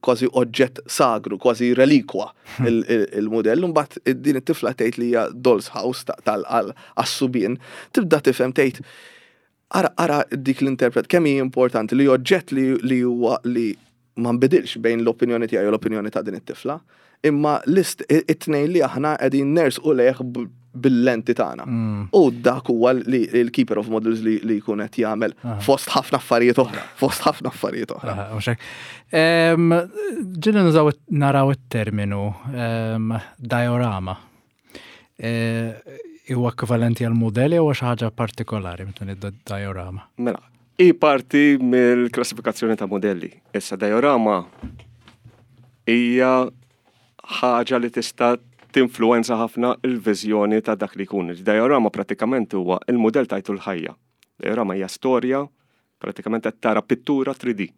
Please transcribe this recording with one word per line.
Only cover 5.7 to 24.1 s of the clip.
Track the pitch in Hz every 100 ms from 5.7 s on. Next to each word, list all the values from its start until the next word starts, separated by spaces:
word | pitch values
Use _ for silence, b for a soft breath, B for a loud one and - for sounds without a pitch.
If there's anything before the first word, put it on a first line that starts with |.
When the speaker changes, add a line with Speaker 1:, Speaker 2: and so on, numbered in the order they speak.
| - 113 127
Speaker 1:
ta-, | - -
tal-, | - 104
għal, | - 120 110 - B
għas-subien. | - 120 - 135 127 98 127 B B B
Tibda | - 190 156
tifhem | 139 127 127
tgħid, | 127 135 - B B B B B B B _ _
ara, | - 180
ara | - 170 147 -
dik | 139 135 131
l-interpret-, | 135 127 127 120 -
kemm | 175 160
hi | 139
importanti | 131 131 127 117 110
li | 131 139
oġġett | 131 127 185 -
li, | 135 131 131
li | 131 127
huwa | 123 120 117 -
li | 120 120 117 98 _ _ _ -
ma | 117
nbidilx | 120 131 170 - -
bejn | 113 117
l-opinjoni | 117 117 123 117 113
tiegħi | 107 101
u |
l-opinjoni | 107 113 107 104
ta' | 107
din | 107 92
it-tifla, | - - 123 151 _ b b b
imma | 143 143 151 147
l-ist-, | - 180 170 - -
it-tnejn | 151 - 156 - 147 147
li | 175
aħna | 135 - 151 151
qegħdin | 135 135 139
nersqu | 160 151 - 156
lejh | 135 123 127
b-, | 127 123 113 - _
bil-lenti | 127 131 123 127 117 110
tagħna. | 117 98 60
Speaker 2:
Mm. | 65 117 113 104 98
Speaker 1:
U | - 151
dak | 120 120 127 -
huwa | 117 120
li, | 131 113 127 110
il-keeper | 117 117 120 123 107
of | 107
models | 110 110